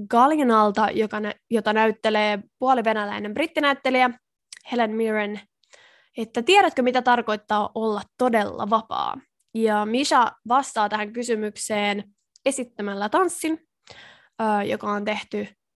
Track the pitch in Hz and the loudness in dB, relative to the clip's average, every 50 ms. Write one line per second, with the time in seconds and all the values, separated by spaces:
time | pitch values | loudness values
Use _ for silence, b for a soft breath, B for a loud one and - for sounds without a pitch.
0 | 208 202 - 233 254 285 320 302 285 240 226 220 214 208 202 - 220 - - 214 | -6 2 4 6 6 6 6 4 4 4 6 6 4 4 4 2 0 0 0 0
1 | 220 208 - 214 214 208 - - _ - 226 226 208 220 214 220 220 220 214 - | -2 -2 -4 -6 -6 -6 -8 -10 _ -2 -2 0 0 2 2 2 2 2 2 0
2 | - 220 214 214 214 208 208 202 202 _ _ - 254 262 269 247 214 226 214 214 | 0 0 2 2 2 0 0 -2 -6 _ _ -2 0 2 2 2 2 0 0 0
3 | 208 202 208 208 208 208 214 247 311 330 - 320 302 285 277 277 - 262 254 254 | -2 -4 -6 -8 -8 -6 -4 -4 -4 -4 -2 0 0 0 0 0 0 0 2 2
4 | 254 254 240 - _ _ _ _ _ _ - - _ - - 240 233 214 220 220 | 2 2 0 -4 _ _ _ _ _ _ -20 -20 _ -6 -2 -2 -2 0 0 -2
5 | 226 220 214 214 208 202 208 202 - _ _ _ _ b b b b b b b | -2 0 0 -2 -2 -4 -6 -10 -12 _ _ _ _ b b b b b b b
6 | b b b - 226 220 - 240 233 - 381 403 392 330 - - 247 247 247 254 | b b b -10 -10 -8 -6 -2 2 4 6 6 6 4 2 0 0 0 0 2
7 | 247 247 240 240 233 220 214 208 - - 214 208 208 202 - 226 220 220 214 202 | 2 2 2 2 2 -2 -4 -4 -4 -2 0 0 0 -2 -4 -4 -4 -2 -2 -4
8 | - - _ - 247 247 226 220 202 208 - - 220 202 226 220 220 - - - | -6 -8 _ -2 0 2 2 2 0 0 -4 -6 -2 0 0 0 0 -2 -4 -4
9 | - - - 262 - _ _ _ _ _ - 226 220 220 208 208 214 214 226 254 | -4 -4 -6 -8 -12 _ _ _ _ _ -4 -2 0 0 0 0 0 0 -2 -2
10 | 285 - 320 262 233 - - _ - 214 240 269 269 - - 226 208 202 208 214 | 0 2 2 2 2 2 -2 _ -4 0 0 0 0 0 -2 -2 -2 -2 -2 -4
11 | 214 208 220 233 240 240 233 214 214 208 208 - - - 220 208 208 208 202 208 | -6 -6 -8 -8 -6 -4 -4 -4 -4 -6 -8 -8 -8 -6 -4 -2 -2 -2 -2 -4
12 | 208 - _ _ _ _ _ _ - 277 277 - 247 - _ - 208 202 202 196 | -6 -10 _ _ _ _ _ _ -4 -4 -4 -4 -6 -10 _ -10 -8 -8 -6 -6
13 | 202 214 - 339 381 349 - - - 320 320 - _ _ _ _ _ B B B | -4 -2 0 0 0 0 -2 -4 -4 -4 -4 -6 _ _ _ _ _ B B B
14 | B B B B B B B - 226 214 214 202 202 202 214 208 208 208 208 208 | B B B B B B B -6 -2 -2 0 0 -2 -2 -4 -6 -4 -6 -6 -6
15 | 208 208 214 208 - - - 208 208 202 - _ _ _ _ | -4 -6 -6 -6 -8 -8 -8 -8 -8 -10 -12 _ _ _ _